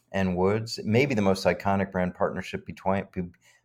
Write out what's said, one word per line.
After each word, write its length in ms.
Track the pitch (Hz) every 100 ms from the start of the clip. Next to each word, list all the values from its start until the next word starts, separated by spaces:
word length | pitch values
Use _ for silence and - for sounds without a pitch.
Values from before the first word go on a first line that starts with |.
| _
and 240 | 95 92 87
Woods. 420 | 95 110 113 -
Maybe 320 | 104 113 143 110
the 60 |
most 240 | 98 95 92
iconic 440 | 87 98 98 95
brand 260 | 92 90 -
partnership 500 | 85 78 - 95 -
between, 420 | 85 95 98 95
be-, 180 | 92 87 - _ _